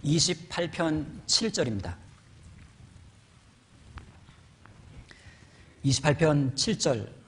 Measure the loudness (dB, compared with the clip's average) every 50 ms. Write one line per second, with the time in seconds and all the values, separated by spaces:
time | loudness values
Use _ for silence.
0 | 0 2 2 2 2 2 0 -4 -6 -10 -4 -4 -4 -4 -4 -4 -2 -2 -2 -2
1 | -4 -8 -12 -16 -4 0 0 0 0 0 0 0 0 0 -2 -4 -6 -8 -10 -12
2 | -14 -20 -20 -20 -20 -20 -20 -20 -20 -20 -20 -20 -20 -20 -20 -20 -20 -20 -20 -20
3 | -20 -20 -20 -20 -20 -20 -20 -20 -20 -20 -20 -20 _ _ -20 -20 -20 -20 -20 -20
4 | -20 -20 -20 -20 -20 -20 -20 -20 -20 -20 -20 -20 -20 -20 -20 -20 -20 -20 -20 -20
5 | -20 -20 -20 -20 -20 -20 -20 -20 -20 -20 -20 -20 -20 -20 -20 -2 0 2 2 4
6 | 4 2 4 4 4 4 6 4 2 2 0 -2 -2 -2 0 0 0 0 0 0
7 | -2 -8 -12 -20 -20